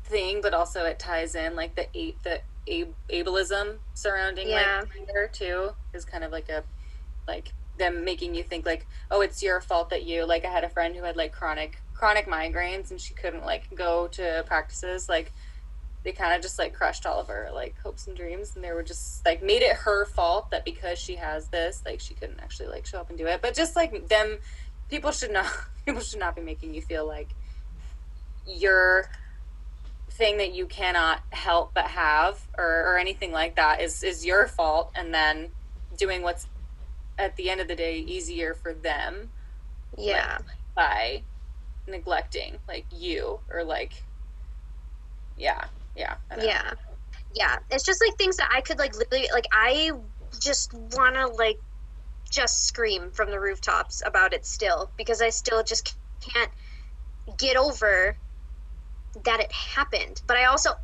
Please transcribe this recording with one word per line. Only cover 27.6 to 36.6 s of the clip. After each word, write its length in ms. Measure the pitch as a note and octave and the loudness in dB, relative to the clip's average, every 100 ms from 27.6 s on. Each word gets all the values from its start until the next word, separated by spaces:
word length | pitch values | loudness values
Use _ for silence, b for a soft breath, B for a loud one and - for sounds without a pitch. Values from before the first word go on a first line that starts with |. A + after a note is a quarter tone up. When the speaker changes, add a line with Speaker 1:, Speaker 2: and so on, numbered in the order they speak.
| B B B B - - - - - | B B B B -12 -12 -12 -10 -10
Speaker 1:
your 600 | F#3+ G3+ F#3+ F#3 F#3 - B B B - - - - - - - | 4 8 10 10 8 4 B B B -12 -12 -12 -12 -12 -10 -10
thing 260 | - A3 G#3 | 2 4 4
that 160 | G3 | 0
you 120 | F3+ F3+ | -2 -6
cannot 560 | - F#3 F3+ D#3+ D#3+ - | -2 2 4 4 2 -2
help 420 | - F#3 E3+ D#3 F3+ | -4 4 4 4 2
but 100 | - | 0
have 540 | - D#3 D3+ E3+ G3+ - - | 2 4 6 6 2 -6 -2
or, 80 | F3 E3 E3+ | 2 4 4
or 100 | F3+ | 4
anything 340 | F3+ F#3+ F#3 | 2 -2 -2
like 240 | D#3+ E3 E3+ | 0 2 6
that 260 | D#3 - | 6 6
is, 200 | E3+ - | 2 -2
is 220 | F#3+ F3 E3 | -2 -2 4
your 220 | F#3 E3+ | 6 6
fault, 440 | - E3 D#3 E3 - | 4 4 4 2 -2
and 180 | E3+ | 0
then 360 | D#3+ D3+ D#3 E3 - - - - - | 4 4 2 -4 -10 -12 -10 -10 0
doing 240 | G3 F3+ | 0 2
what's 240 | F3 E3+ - - | 0 -2 -6 -10